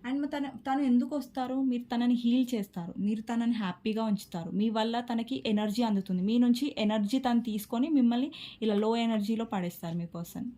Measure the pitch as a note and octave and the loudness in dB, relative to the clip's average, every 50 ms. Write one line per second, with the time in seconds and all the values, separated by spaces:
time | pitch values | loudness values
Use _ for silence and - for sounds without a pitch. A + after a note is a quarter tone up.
0 | - A#3+ C4 C#4+ C#4+ C#4+ D4+ C#4+ C#4 C4+ C4 - - C#4 C4+ C#4+ C#4+ C4 A#3+ B3 | -6 -4 -4 -4 -4 -4 -4 -6 -6 -6 -8 -8 -4 -2 0 2 4 4 4 4
1 | A#3+ - D4+ C#4+ B3+ - - C4+ B3+ B3+ C4 C4 C4+ C4 B3 A#3+ A#3+ - B3 A#3+ | 4 2 -2 -6 -6 -6 -6 -6 -4 -2 -2 0 0 0 0 -2 -4 -4 -2 0
2 | A#3+ A#3+ B3 A#3+ A#3+ A#3+ A#3 B3+ B3+ B3 B3+ A3 G3+ - - F#3 E3+ F3 - - | 2 2 2 2 2 2 4 4 2 2 0 -4 -4 -4 -8 -10 -10 -8 -6 -4
3 | F#3+ G#3 G#3+ G#3+ A3 - A#3 A#3 A#3 A#3 A#3+ G#3+ G#3 F3+ F3+ - _ A3 G#3+ A3 | -2 -2 -2 -2 -4 -4 -2 0 0 0 0 0 -2 -4 -4 -4 _ -2 -2 0
4 | A3+ A3 G3+ F#3+ - - - F3 E3 F3+ F3 F#3 G#3 A3+ G#3+ A3 A3 A#3 A#3 A#3+ | 0 0 0 -2 -2 -6 -8 -8 -6 -4 -2 0 0 2 2 2 0 0 0 -2
5 | A#3+ A#3+ A#3+ A3+ A3+ A3+ C4 C4+ - A#3 G#3+ G#3 G#3+ G#3+ G3+ A#3 A#3+ A3+ G#3 G3 | -2 -2 -4 -4 -2 -2 -6 -4 0 0 2 2 2 0 0 0 2 2 2 0
6 | F#3 - F#3 F3+ F#3 G#3 A3+ A#3+ A#3+ B3 A#3+ A#3+ C#4+ D4 - - G#3+ G#3 G#3+ A3 | 0 0 -2 0 2 2 4 4 6 6 4 4 2 -4 -2 0 0 0 2 2
7 | G#3 G3+ - C4 C4+ B3 A#3+ A#3 A#3 A3+ G#3+ G#3+ G#3 - - A#3 C4 E4 D#4+ C#4 | 0 0 0 0 2 2 2 2 0 0 -4 -6 -6 -4 -2 -2 0 2 4 4
8 | B3 A#3 A#3 B3 C4 D#4 - - - - - - A3+ A3 G#3 G3+ G#3+ A3 A3+ A#3 | 4 4 4 2 -2 -2 -6 -12 -16 -16 -10 -4 -2 0 2 2 2 2 2 0
9 | A#3 A3+ A3+ G#3+ G3+ G#3 A3+ A3 A3+ A3 A3+ F#3+ F3+ F3 - - - E3+ E3 E3+ | 0 0 0 0 0 0 -2 -2 -2 -4 -2 -4 -4 -4 -6 -6 -8 -6 -4 -4
10 | E3+ E3+ - E3+ F3 - - - - B3 A#3+ | -6 -6 -8 -10 -10 -10 -8 -8 -8 -8 -10